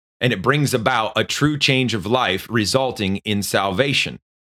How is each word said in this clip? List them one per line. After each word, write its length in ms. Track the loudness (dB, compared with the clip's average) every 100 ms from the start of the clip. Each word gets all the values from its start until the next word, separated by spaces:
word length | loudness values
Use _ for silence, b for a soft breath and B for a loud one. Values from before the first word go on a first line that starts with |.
| _ -2
and 140 | -2
it 80 | 0
brings 320 | 0 2 2
about 400 | 2 2 0 0 -2
a 80 |
true 340 | -2 0 0 2
change 360 | 2 2 2
of 120 | -2 0
life 400 | 2 2 -2 0
resulting 680 | 0 2 0 0 -2 -2 -2
in 240 | -2 -2
salvation. 800 | 0 0 0 0 0 0 -2 -8 _ _